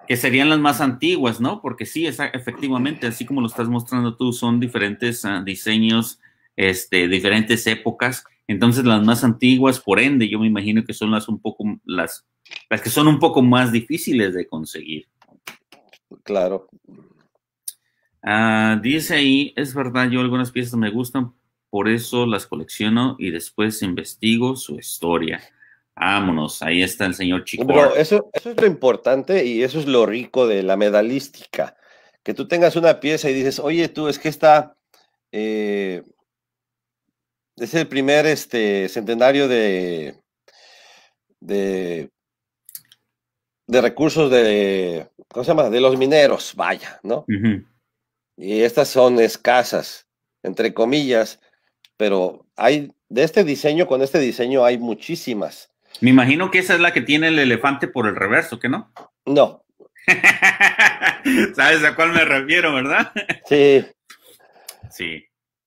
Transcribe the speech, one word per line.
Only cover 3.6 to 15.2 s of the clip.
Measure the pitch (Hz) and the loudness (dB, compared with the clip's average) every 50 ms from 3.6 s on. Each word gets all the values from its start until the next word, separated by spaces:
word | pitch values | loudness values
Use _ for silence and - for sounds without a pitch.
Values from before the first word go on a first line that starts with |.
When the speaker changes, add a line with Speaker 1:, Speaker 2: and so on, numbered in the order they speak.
| 117 | -4
Speaker 1:
mostrando | 117 120 120 120 - 127 123 120 117 113 | -2 -4 -4 -4 -4 -4 -2 -2 -2 -4
tú, | - 127 123 117 | -2 -4 -4 -2
son | - 123 117 117 120 | -2 -2 0 0 0
diferentes, | 123 120 - 113 101 101 101 - 117 120 117 - - | 0 -2 -2 -2 -2 -2 -4 -4 -4 -4 -4 -4 -6
ah, | 101 101 95 95 | -6 -6 -6 -6
diseños, | 98 95 - - 110 110 110 110 113 113 113 113 - - _ _ _ _ _ _ _ _ | -8 -10 -6 -4 0 0 2 2 2 2 0 0 -4 -8 _ _ _ _ _ _ _ _
este, | - 98 95 92 92 - - 92 90 87 | 0 0 0 0 -2 -4 -2 0 0 2
diferentes | 90 95 92 95 101 104 110 107 113 117 110 - | 2 0 0 2 2 2 2 2 0 0 0 0
épocas. | 110 110 - - 117 113 - 120 127 127 - - _ _ _ _ | -2 -4 -2 -4 -6 -4 -2 -4 -4 -4 -8 -12 _ _ _ _
Entonces, | - 104 90 113 120 117 135 123 | -6 -2 0 2 2 2 2 2
las | 120 110 104 107 | 2 2 4 4
más | 110 120 120 127 | 2 2 2 2
antiguas, | 120 113 - 127 127 131 127 131 135 127 - | 0 2 2 2 4 4 4 4 2 0 0
por | - 101 95 104 | -2 0 2 2
ende, | 123 139 143 131 113 | 2 2 2 2 0
yo | 101 104 | 0 0
me | 107 110 | 0 0
imagino | 110 107 101 101 107 107 113 113 | 0 0 -2 -2 0 0 0 -2
que | - 104 | -4 -6
son | - 107 107 | -4 -2 -2
las | 110 107 - - | -2 -2 -2 -6
un | 107 - | -8 -8
poco, | - 110 - - 104 104 95 - _ | -8 -10 -8 -6 -8 -8 -8 -8 _
las, | - 90 87 82 - - - _ _ _ _ _ _ - - - - | -8 -6 -4 -4 -6 -8 -14 _ _ _ _ _ _ -20 -20 -8 -6
las | 120 117 | -6 -6
que | - 120 | -4 -2
son | - 147 151 | 0 4 4
un | 156 151 | 4 6
poco | 127 165 160 160 143 | 6 4 2 4 4
más | 127 123 123 127 127 120 | 4 6 6 4 4 2
difíciles | 113 117 117 - 151 170 - - 143 117 104 92 90 | 0 -2 -2 -4 -6 -6 -2 -2 0 0 0 0 -2
de | 90 - | -6 -8
conseguir. | - 82 80 78 - - 80 78 78 78 78 - _ _ _ | -8 -10 -10 -10 -12 -14 -14 -14 -12 -12 -14 -14 _ _ _